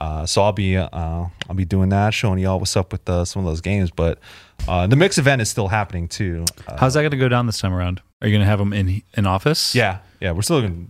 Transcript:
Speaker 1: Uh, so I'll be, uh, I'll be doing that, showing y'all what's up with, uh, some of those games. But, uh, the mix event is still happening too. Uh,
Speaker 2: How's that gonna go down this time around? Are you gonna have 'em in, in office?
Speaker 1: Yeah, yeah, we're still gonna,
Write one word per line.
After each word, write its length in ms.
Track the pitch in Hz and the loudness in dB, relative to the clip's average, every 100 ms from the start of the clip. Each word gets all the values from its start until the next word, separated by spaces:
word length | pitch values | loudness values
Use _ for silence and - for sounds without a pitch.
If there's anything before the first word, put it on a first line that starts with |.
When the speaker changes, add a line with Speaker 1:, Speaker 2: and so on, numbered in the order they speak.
Speaker 1:
Uh, 260 | 78 78 82 | -6 -4 0
so 160 | - | 2
I'll 100 | 101 | 2
be, 240 | 92 95 92 | 2 0 0
uh, 120 | 87 | 0
I'll 640 | - 80 82 87 - - | -4 -4 -4 -6 -10 -8
be 100 | 92 | -4
doing 260 | 85 95 95 | 0 2 2
that, 220 | 98 107 | 2 2
showing 260 | 107 107 92 | 0 0 0
y'all 180 | 92 92 | 0 0
what's 180 | 95 104 | 0 -2
up 140 | 92 | -2
with, 160 | 92 - | -6 -2
uh, 160 | 87 | -2
some 160 | 87 101 | -2 -4
of 60 | 90 | -4
those 140 | 80 | -4
games. 300 | 90 101 90 | -2 0 -2
But, 240 | - 82 - - - - - - | 0 -2 -2 -12 -20 -20 -10 -2
uh, 200 | 87 92 | 0 4
the 80 | 135 | 4
mix 220 | 190 190 | 4 4
event 220 | 139 135 | 2 2
is 80 | 107 | 0
still 200 | - 98 | -2 -2
happening 400 | 107 98 87 85 | -2 -2 -6 -8
too. 360 | - 98 85 82 - - | -4 -4 -2 -4 -6 -14
Uh, 100 | - | 0
Speaker 2:
How's 160 | 131 | 2
that 80 | 143 | 2
gonna 120 | 151 139 | 0 0
go 120 | 131 | 2
down 180 | 123 120 | 2 0
this 140 | 104 | -2
time 120 | 95 | -2
around? 280 | 90 90 92 - _ | 0 -2 -4 -10 _
Are 80 | 107 | 2
you 60 | |
gonna 100 | 104 101 | 4 4
have 140 | 104 | 2
'em 120 | 101 | 0
in, 280 | 101 95 98 - - | 0 0 -2 -4 -2
in 100 | 98 | 0
office? 480 | 95 147 160 - | 2 0 0 0
Speaker 1:
Yeah, 240 | - 107 92 - _ | 2 0 -2 -12 _
yeah, 120 | 98 | -4
we're 100 | 85 | -2
still 180 | - 160 | 0 0
gonna, 140 | 107 85 | 0 -4